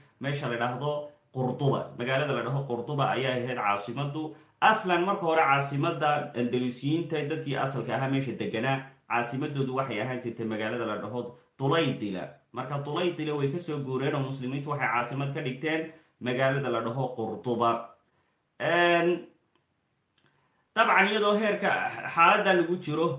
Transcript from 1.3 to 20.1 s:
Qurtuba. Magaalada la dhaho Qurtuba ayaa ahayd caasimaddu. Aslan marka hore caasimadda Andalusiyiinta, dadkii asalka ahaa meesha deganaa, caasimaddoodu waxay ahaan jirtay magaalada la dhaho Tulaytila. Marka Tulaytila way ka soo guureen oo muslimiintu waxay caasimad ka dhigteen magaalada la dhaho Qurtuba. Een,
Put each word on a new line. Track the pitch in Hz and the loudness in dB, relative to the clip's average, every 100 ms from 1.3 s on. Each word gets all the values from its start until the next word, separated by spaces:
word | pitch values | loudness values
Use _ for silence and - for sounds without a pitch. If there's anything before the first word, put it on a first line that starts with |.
Qurtuba. | 131 123 - 135 107 - - | -4 -2 0 2 2 -2 -6
Magaalada | 120 135 143 | -2 0 0
la | 120 | -2
dhaho | 117 139 139 | 0 -2 -2
Qurtuba | 117 131 143 117 113 | -4 -2 0 2 2
ayaa | 131 123 | 0 -2
ahayd | 123 120 | -2 -2
caasimaddu. | 104 101 - 139 143 151 156 - - - | 0 0 -2 -4 -4 -4 -8 -10 -16 2
Aslan | 202 214 185 170 185 | 4 4 2 2 2
marka | 190 170 | 0 2
hore | 160 | 4
caasimadda | 143 139 139 139 170 160 151 147 - 123 | 6 4 2 0 0 2 2 2 -2 -2
Andalusiyiinta, | 120 123 127 120 139 165 156 156 147 | 0 0 -2 -2 0 0 0 -2 -2
dadkii | 160 143 - | -4 -4 -2
asalka | 135 123 113 113 | -2 -2 -2 -2
ahaa | 135 | 0
meesha | 135 120 101 | 0 0 -4
deganaa, | 101 110 131 135 - - - | -4 -2 0 -2 -4 -18 -4
caasimaddoodu | 120 123 135 147 139 123 131 | -2 -2 -2 -4 -2 -2 -2
waxay | 135 104 | -2 -2
ahaan | 123 120 | -4 -4
jirtay | 113 113 110 | -6 -6 -4
magaalada | 107 110 120 110 | -2 -4 -2 -4
la | 101 | -4
dhaho | 113 123 120 - _ - | -6 -6 -8 -12 _ -4
Tulaytila. | 139 165 147 98 104 90 71 - _ | 0 2 2 0 -4 -6 -8 -12 _
Marka | 117 131 143 | -10 -6 -6
Tulaytila | 143 160 180 156 151 147 | -4 0 0 -2 -4 0
way | 139 | 0
ka | 175 | -2
soo | 170 147 | -4 -6
guureen | 131 131 143 143 | -4 -2 0 0
oo | 131 | -2
muslimiintu | 135 127 139 147 | -4 -6 -6 -4
waxay | 135 117 | -2 0
caasimad | 120 120 135 139 | 0 0 -4 -4
ka | 139 | -4
dhigteen | 127 123 156 160 160 - _ - | -4 -4 -2 -2 -4 -12 _ -8
magaalada | 120 127 135 139 123 | -4 2 2 2 0
la | 117 | 0
dhaho | 113 135 127 - | -2 -2 -4 -2
Qurtuba. | 104 101 127 113 117 117 - - _ _ _ _ _ - | -4 -4 -2 2 2 2 -4 -18 _ _ _ _ _ -4
Een, | 143 170 175 170 170 175 - _ _ _ _ _ _ _ _ | 0 4 6 6 4 0 -4 _ _ _ _ _ _ _ _